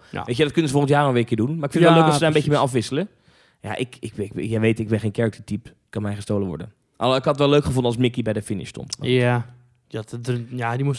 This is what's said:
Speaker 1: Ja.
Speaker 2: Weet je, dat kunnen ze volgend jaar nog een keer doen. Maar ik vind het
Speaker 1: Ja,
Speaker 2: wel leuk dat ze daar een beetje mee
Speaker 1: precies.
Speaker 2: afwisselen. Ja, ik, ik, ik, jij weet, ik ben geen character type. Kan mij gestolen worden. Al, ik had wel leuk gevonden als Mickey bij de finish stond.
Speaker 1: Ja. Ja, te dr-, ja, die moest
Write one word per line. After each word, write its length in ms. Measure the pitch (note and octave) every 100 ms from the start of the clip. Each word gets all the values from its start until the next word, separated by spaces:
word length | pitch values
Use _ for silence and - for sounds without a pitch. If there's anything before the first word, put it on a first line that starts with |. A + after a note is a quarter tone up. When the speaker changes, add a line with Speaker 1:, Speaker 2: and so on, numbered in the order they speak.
| -
Speaker 1:
Ja. 120 | G2 -
Speaker 2:
Weet 120 | A#2
je, 60 |
dat 80 | D3
kunnen 200 | E3 D3+
ze 60 | C#3
volgend 160 | C#3 C#3+
jaar 100 | C#3+
nog 100 | A#2+
een 100 | A#2
keer 120 | A2+
doen. 180 | A#2+ E3
Maar 100 | D3
ik 60 |
vind 20 |
het 100 | E3
Speaker 1:
Ja, 60 | E3+
Speaker 2:
wel 60 | E3
leuk 80 | D#3
dat 80 |
ze 60 | D3
daar 80 | D#3+
een 60 |
beetje 160 | D3+ D3
mee 80 | C#3+
Speaker 1:
precies. 160 | C3 B2
Speaker 2:
afwisselen. 320 | - C3+ G3+ _ _ _ _ _
Ja, 140 | G#2 F#2+
ik, 220 | B2 -
ik, 140 | A2+ -
ik, 320 | G2+ - G#2
jij 100 | A2
weet, 200 | A2+ A2+
ik 80 | G#2+
ben 120 | G#2+
geen 140 | G#2+
character 300 | G2 A2+ -
type. 260 | - G#2 - _ _
Kan 120 | A2
mij 140 | G#2 G2+
gestolen 320 | - G#2 F#2+
worden. 260 | D#2 - - _ -
Al, 180 | B2 C3
ik 80 |
had 140 | D#3 C#3+
wel 120 | C#3+
leuk 140 | D3
gevonden 280 | D3 B2+ A#2+
als 60 | A#2
Mickey 240 | B2 A#2+
bij 100 | A2
de 80 | G#2+
finish 260 | - G2 -
stond. 280 | - - -
Speaker 1:
Ja. 440 | A#2 B2+ B2 A#2+ A#2+ - _ _ _
Ja, 140 | A#2
te 200 | G#2+ A#2+
dr-, 340 | A#2+ B2 A#2 B2
ja, 200 | A#2 A#2+
die 80 |
moest 100 | C#3